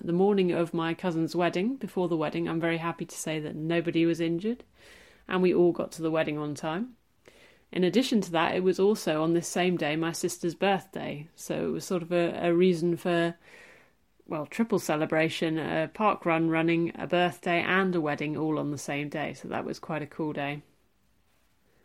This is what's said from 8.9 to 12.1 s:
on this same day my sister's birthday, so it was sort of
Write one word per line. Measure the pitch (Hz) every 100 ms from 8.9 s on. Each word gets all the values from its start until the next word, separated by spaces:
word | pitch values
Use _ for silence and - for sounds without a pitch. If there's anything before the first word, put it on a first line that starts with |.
| 214 175 156
on | 160
this | 170 165
same | 185 180 170
day | 151 156
my | 165
sister's | 160 175 - 175
birthday, | 160 196 190 - 165 160 147 160
so | - - 156
it | 165
was | 160
sort | - 180
of | 165